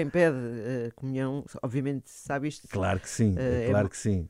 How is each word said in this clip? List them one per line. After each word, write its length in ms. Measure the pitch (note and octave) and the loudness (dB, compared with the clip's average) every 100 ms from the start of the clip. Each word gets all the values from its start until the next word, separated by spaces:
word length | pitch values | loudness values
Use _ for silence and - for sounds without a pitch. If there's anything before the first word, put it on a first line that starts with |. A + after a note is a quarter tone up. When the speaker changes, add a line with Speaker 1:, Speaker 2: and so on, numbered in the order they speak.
Speaker 1:
quem 100 | D3 | 0
pede, 260 | F3 E3 C3 | 4 4 4
eh, 520 | A#2+ A#2 A2 B2+ A#2 - | -4 -4 -4 -4 -4 -6
comunhão, 480 | C3 C3 C3+ C#3+ - - | -6 -2 -2 -4 -8 -8
obviamente, 420 | C3 B2+ C#3 C3+ - | -4 -2 -2 -4 -8
sabe 380 | - - C#3+ D3 | -14 -6 -4 -4
isto. 180 | - - | -8 -6
Speaker 2:
Claro 300 | G2+ F#2+ F#2+ | -2 0 0
que 100 | - | -2
sim, 260 | - A2+ F2+ | 2 2 4
é 40 | |
Speaker 1:
Eh, 220 | B2+ B2 A#2 | 0 0 2
é 40 | |
Speaker 2:
claro 140 | G2+ | 2
Speaker 1:
mo-, 60 | - | 2
Speaker 2:
que 60 | - | 0
sim. 320 | A2+ F#2+ | 0 0